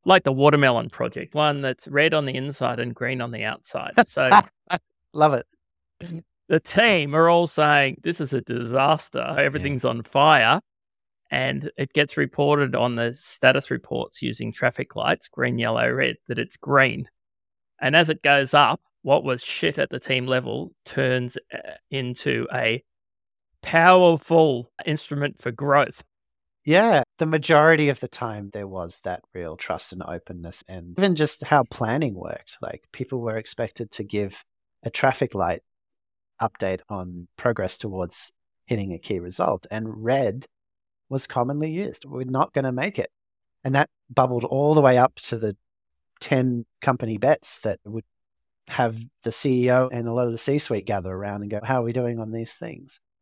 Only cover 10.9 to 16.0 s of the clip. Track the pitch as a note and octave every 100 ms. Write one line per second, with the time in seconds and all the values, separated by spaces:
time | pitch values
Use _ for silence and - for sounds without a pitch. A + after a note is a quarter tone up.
10.9 | _ _ _ _ C3+ C3 C3+ C#3+ - C3+
11.9 | D3+ D3 - C3+ - C#3+ D3 C3+ A2 A#2+
12.9 | A#2+ A#2 B2+ - - B2+ C3+ - C3 -
13.9 | A#2+ - - A#2+ A2+ A2+ A#2 B2 - -
14.9 | - A#2 - - - B2 A#2+ A2+ A#2 A#2+
15.9 | B2